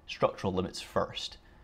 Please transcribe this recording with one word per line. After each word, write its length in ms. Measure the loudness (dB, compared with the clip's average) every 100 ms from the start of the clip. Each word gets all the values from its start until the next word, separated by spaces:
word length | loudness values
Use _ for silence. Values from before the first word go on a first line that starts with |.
| -12
structural 460 | 2 2 4 2
limits 280 | 2 0 -4
first, 560 | -2 0 0 -2 -8 -10 -20 -20